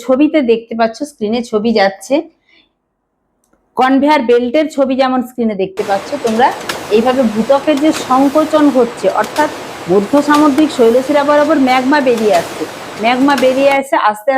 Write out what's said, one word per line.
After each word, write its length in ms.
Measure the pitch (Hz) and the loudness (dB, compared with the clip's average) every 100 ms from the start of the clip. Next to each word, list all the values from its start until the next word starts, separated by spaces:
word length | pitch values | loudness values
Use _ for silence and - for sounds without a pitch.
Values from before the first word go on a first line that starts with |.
ছবিতে 360 | - 262 302 320 233 | -2 2 2 2 0
দেখতে 220 | 226 226 226 | 0 -2 -4
পাচ্ছ, 180 | 226 226 294 | -4 -4 -12
স্ক্রিনে 320 | - 208 240 233 | -8 -4 -4 -4
ছবি 220 | 214 233 214 | -4 0 0
যাচ্ছে, 360 | 196 196 - 285 330 _ _ _ _ _ _ _ _ _ _ _ _ _ _ - | 0 -2 -4 -4 -4 _ _ _ _ _ _ _ _ _ _ _ _ _ _ -2
কনভেয়ার 440 | 254 269 285 302 233 | 2 2 2 2 2
বেল্টের 380 | 240 240 302 302 277 | 0 0 -2 -2 -2
ছবি 180 | 262 262 | -2 0
যেমন 180 | 262 254 240 | -2 -2 -6
স্ক্রিনে 280 | - 226 202 | -4 -4 -2
দেখতে 280 | 190 - 202 | -4 -6 -4
পাচ্ছ 200 | 196 - 285 233 | -4 -4 -6 -2
তোমরা, 220 | 220 285 - - - - | 0 0 -2 -10 -12 -2
এইভাবে 300 | 214 247 254 | 0 2 0
ভূত্বকের 540 | 226 208 220 277 311 285 | 0 0 2 2 2 2
যে 60 | 311 302 - | 0 0 0
সংকোচন 560 | 262 277 311 302 311 294 254 | 0 2 2 0 2 2 2
ঘটছে, 320 | 233 - 202 - | 0 -2 -2 -2
অর্থাৎ 280 | 214 - 302 - - - 165 | -2 -2 -4 -4 -14 -12 -2
মধ্য 240 | 196 202 285 | 0 2 0
সামুদ্রিক 480 | 294 294 302 269 302 | 2 2 4 2 0
শৈলশিরা 520 | - 226 247 262 294 | 2 2 2 2 0
বরাবর 340 | 285 294 294 302 262 | 2 2 2 2 2
ম্যাগমা 320 | 254 254 302 | 2 2 2
বেরিয়ে 360 | 254 226 214 180 | 2 0 2 0
আসছে, 240 | - 160 156 - - - | -2 -8 -10 -12 -16 -4
ম্যাগমা 340 | 220 254 277 269 | -2 2 2 2
বেরিয়ে 280 | 262 262 277 277 | 2 2 2 0
এসে 160 | 269 311 214 | 0 0 0
আস্তে 220 | 214 - | -2 -2